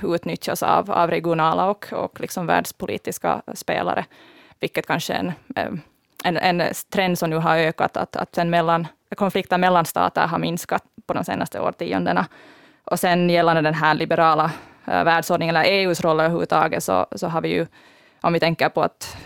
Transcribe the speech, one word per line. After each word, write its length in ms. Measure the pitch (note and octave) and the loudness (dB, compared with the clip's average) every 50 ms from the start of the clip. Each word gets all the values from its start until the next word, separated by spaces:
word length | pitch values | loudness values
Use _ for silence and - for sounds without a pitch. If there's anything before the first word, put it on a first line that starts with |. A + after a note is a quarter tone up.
| - | -2
utnyttjas 600 | F3 E3+ E3+ - F3 E3 - - - - - - | -2 -2 -2 -2 -6 -8 -6 -6 -6 -4 0 2
av, 280 | - - - F#3 G3 | 4 4 4 2 2
av 180 | - - E3+ E3 | 0 0 2 2
regionala 600 | E3+ E3 E3 E3+ E3 D#3+ D#3 D#3+ D#3+ F3 F3+ F#3+ | 0 -2 0 0 0 2 2 2 2 2 0 0
och, 240 | G#3 - - - A#3 | -2 -4 -8 -10 -6
och 260 | - - F#3 - - | -6 -6 -6 -8 -10
liksom 280 | - - - G3 F3 D#3+ | -12 -10 -8 -6 -2 0
världspolitiska 920 | F3 F3 E3+ - - - F#3+ - - - - - - - - E3+ - - - - - | 2 2 0 -2 -6 -10 -8 -8 -8 -6 -6 -8 -8 -4 -2 -2 -2 -2 -4 -10 -14
spelare, 520 | - - - - - - F3 - - F#3 - - - - - - - - - - _ | -10 -6 -4 -4 -2 -2 -2 -2 -2 -4 -6 -12 -20 -20 -20 -20 -20 -20 -20 -10 _
vilket 280 | - D#3+ - - D#3+ - | -8 -6 -4 -6 -4 -4
kanske 260 | D3+ D#3+ - - - | -4 -4 -4 -4 -4
är 60 | - | -4
en, 120 | - F3+ E3+ - _ - - | -4 -6 -6 -10 _ -10 -6
eh, 160 | - E2+ - - D#3+ - _ _ _ _ _ _ - - | -6 -6 -4 -6 -10 -12 _ _ _ _ _ _ -6 -4
en, 140 | F3+ F3 - | -2 -2 0
en 360 | - F#3 F3 F3 D#3+ - - - - - | 0 0 0 0 0 -2 -4 -6 -10 -4
trend 300 | - G3+ F#3+ F3+ F3 E3+ | -2 0 0 2 0 0
som 100 | F3 E3 | -2 -2
nu 60 | D#3 | -2
har 220 | D#3+ E3 E3 D#3+ E3 | 0 0 2 2 2
ökat, 400 | E3 D#3 E3 - - - - - | 2 0 2 0 0 0 0 -2
att, 180 | - - - | -6 -6 -6
att 200 | - - - - | -8 -8 -4 -2
sen 140 | - E3+ E3+ | -2 0 2
mellan, 380 | E3+ E3+ E3 E3 E3+ E3 E3+ D#3+ - _ _ _ - | 2 2 2 2 2 0 0 -4 -10 _ _ _ -4
konflikter 420 | - G#3 F#3+ - G3 F3+ - F#3 F3+ | -2 -2 0 0 -2 -2 0 0 2
mellan 280 | F3+ F#3 F3+ F3 E3 | 4 4 4 4 2
stater 420 | - - E3+ F3 F3+ - - D#3+ E3 | 2 0 0 0 0 2 0 0 0
har 120 | E3 E3 | 0 -2
minskat 440 | E3 E3 E3 F3+ - - - - - _ _ - - | -2 -2 -4 -6 -4 -4 -4 -4 -4 _ _ -14 -8
på 80 | - - | -6 -4
de 120 | - F#3 | -4 -4
senaste 340 | - - - - - - - | -4 -4 -4 -4 -4 -4 -4
årtiondena. 680 | - - - - E3+ E3+ F#3+ F#3+ F3 F3 F3 F3+ F#3 - - - - - - - - - _ _ _ | -4 -4 -4 -4 -6 -4 -2 -2 0 0 0 0 -2 -2 -6 -16 -20 -20 -20 -20 -20 -20 _ _ _
Och 160 | - - E3+ | -6 -4 0
sen 300 | - F#3 F3 F3 F3 F3 | 2 2 2 4 4 4
gällande 320 | E3+ E3+ E3+ E3 E3 E3 | 4 4 4 4 4 4
den 120 | D3+ D#3 D#3 | 2 2 0
här 200 | D#3 D#3 D#3 D3+ | 2 2 2 2
liberala, 580 | D3+ D#3+ D#3 E3 E3 E3 D#3+ D#3 D#3 D#3 D#3+ D3+ - - - - _ _ | 2 0 0 2 4 4 4 4 4 2 0 -2 -6 -14 -20 -20 _ _
eh, 180 | - - F2+ - | -2 0 2 4
världsordningen 520 | E3 E3 E3 D#3+ - F3+ E3 E3 E3 E3 | 4 2 2 2 0 -2 0 0 0 2
eller 140 | D#3+ D#3 - | 2 4 4
E 140 | G3 G3 F#3+ | 4 4 2
U:s 180 | F#3 E3+ - | 2 0 0
roll 180 | - E3+ D#3 D#3 | 2 2 2 4
överhuvudtaget, 640 | D#3+ E3 E3+ E3 E3+ - - D#3+ - D#3+ - - - | 2 2 2 0 0 0 2 2 2 2 0 -2 -2
så, 240 | - - F#2 - - - | 0 0 0 0 -2 -4
så 120 | G3 F#3+ E3+ | -6 -6 -4
har 140 | E3 D#3+ | -4 -2
vi 80 | D#3+ E3 | -2 -2
ju, 180 | E3+ D#3+ E3 - - - - - _ _ _ _ _ _ | -2 -2 -4 -4 -8 -16 -20 -20 _ _ _ _ _ _
om 120 | - E3+ E3+ | -2 0 0
vi 60 | E3 | 2
tänker 300 | - E3 E3 - C#3+ D#3+ | 2 0 2 2 0 0
på 120 | - E3+ | 2 0
att 360 | D#3 - - _ - - - - - | -2 -2 -2 _ -14 -16 -16 -14 -12